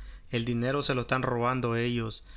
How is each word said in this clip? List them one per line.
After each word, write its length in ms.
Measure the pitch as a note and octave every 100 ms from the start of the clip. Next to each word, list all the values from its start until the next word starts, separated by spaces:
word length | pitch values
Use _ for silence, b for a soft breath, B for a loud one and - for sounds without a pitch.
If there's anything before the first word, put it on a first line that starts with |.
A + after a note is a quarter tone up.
| B B B
El 140 | B2
dinero 380 | A#2 A#2 B2 C#3+
se 120 | C#3
lo 60 | C3
están 220 | A#2+ C3
robando 520 | B2+ A#2+ A#2+ B2+ A#2+
ellos, 520 | A#2 A#2+ A#2+ A2+ - -